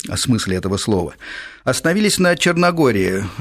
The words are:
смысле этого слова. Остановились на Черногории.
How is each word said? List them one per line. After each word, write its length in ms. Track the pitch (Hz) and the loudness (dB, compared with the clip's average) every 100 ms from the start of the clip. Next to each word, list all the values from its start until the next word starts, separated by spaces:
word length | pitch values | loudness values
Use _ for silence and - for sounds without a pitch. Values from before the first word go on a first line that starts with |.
| - 92 | -8 -4
смысле 400 | - 113 - 92 | 0 0 0 -2
этого 220 | 92 98 | -2 -2
слова. 360 | - 98 78 - - - - - | 0 0 -2 -8 -16 -16 -16 -8
Остановились 560 | - 131 160 190 208 - | -4 -2 0 2 2 2
на 160 | 180 175 | 2 2
Черногории. 880 | 175 170 175 170 139 101 92 95 95 - | 2 2 2 4 2 4 0 -2 -6 -6